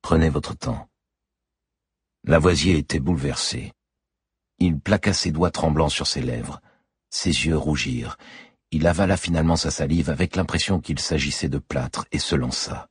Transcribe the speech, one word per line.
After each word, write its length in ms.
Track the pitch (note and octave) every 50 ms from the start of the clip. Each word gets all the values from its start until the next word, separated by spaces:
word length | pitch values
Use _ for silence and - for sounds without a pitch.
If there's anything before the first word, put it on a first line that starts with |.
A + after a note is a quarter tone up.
Prenez 260 | - - E2 D#2+ D#2+ D#2+
votre 280 | C#2 D2 - - -
temps. 320 | - - - - C#2+ - _ _ _ _ _ _ _ _ _ _ _ _ _ _ _ _ _ _ _ _ _ _ _ _ _ _ _ -
Lavoisier 540 | - D#2 E2 D2+ F2+ E2+ C#2+ D2 F2+ F2 D2+
était 220 | C#2 - - D#2
bouleversé. 720 | C2 E2+ F2+ C#2+ C2 C#2 C2+ - - - - - - - _ _ _ _ _ _ _ _ _ _ _ _ _ _ _ _ _ _
Il 220 | F2+ F2 D#2+ C#2
plaqua 320 | - G#2 G#2 G2+ - G#2
ses 180 | F#2 - - F2
doigts 200 | D#2 D#2 F2+ E2+
tremblants 380 | - - D#2+ D#2+ D2+ D#2 D#2 C#2+
sur 180 | - - D2+
ses 160 | - - C#2
lèvres. 380 | B1+ B1 A#1+ A#1 A#1 - - - _ _ _ _ _ _ _ _ _ _
Ses 360 | - - - F2+ D2+ - -
yeux 100 | D#2+ D#2+
rougirent. 600 | D2+ - D2+ D2+ C#2 - - B1+ A#1+ A#1 - - _ - - - - - _ _ _ _ _
Il 160 | - D2+ D#2
avala 300 | E2+ E2+ F2+ G2+ F#2 G2
finalement 400 | F2 - F2+ E2+ D#2+ D#2+ E2 E2
sa 140 | D#2 - D#2
salive 400 | - - D#2 C#2+ D#2+ E2+ D2+ C#2+
avec 260 | D#2 C#2 F2+ F2 -
l'impression 440 | G2 F2 - - - - - G2 E2+
qu'il 180 | - - D2 C#2
s'agissait 500 | - - E2 D2 C#2 C#2+ - - - -
de 100 | B1+ C#2
plâtre 480 | - _ - C#2 B1+ B1+ - - - _
et 60 | - -
se 160 | - - E2
lança. 540 | C#2+ B1 B1 - - - - A#2+ - - _